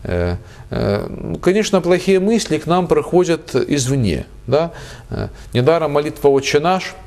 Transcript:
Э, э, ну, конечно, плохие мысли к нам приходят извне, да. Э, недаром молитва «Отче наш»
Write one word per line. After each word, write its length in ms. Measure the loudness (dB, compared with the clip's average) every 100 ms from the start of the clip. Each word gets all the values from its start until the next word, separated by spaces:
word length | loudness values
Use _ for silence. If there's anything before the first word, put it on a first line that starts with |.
Э, 320 | -4 -2 -2 -4 -8 -20 -10
э, 380 | -4 -2 -2 -4
ну, 300 | -8 -6 -2
конечно, 420 | 0 0 2 0
плохие 380 | 2 0 4 2
мысли 400 | 2 0 0 -4
к 80 | 0
нам 180 | 0 2
приходят 720 | 0 2 2 2 0 0 -2
извне, 680 | 0 0 0 0 0 -2 -6 -14 -2
да. 280 | 0 0 -6 -18 -18 -10
Э, 200 | -8 -8 -10 -4
недаром 400 | 2 4 4 2
молитва 340 | 0 -2 0 2
«Отче 320 | 4 2 0
наш» 340 | 2 -2 -4 -14